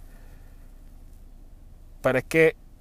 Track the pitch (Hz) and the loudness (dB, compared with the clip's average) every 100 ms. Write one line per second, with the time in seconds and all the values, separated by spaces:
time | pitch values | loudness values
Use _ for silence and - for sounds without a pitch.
0 | - - - - - - - - - - | -20 -20 -20 -20 -20 -20 -20 -20 -20 -20
1 | - - - - - - - - - - | -20 -20 -20 -20 -20 -20 -20 -20 -20 -4
2 | 135 127 - 165 160 - - - | -2 0 0 4 4 2 -10 -20